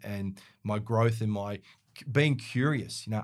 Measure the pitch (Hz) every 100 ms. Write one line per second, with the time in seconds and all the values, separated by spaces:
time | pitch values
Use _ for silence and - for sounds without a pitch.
0 | 101 101 98 95 - _ 104 104 107 113
1 | 117 113 110 104 101 98 - - _ -
2 | - 135 147 120 - 123 139 143 87 -
3 | - 110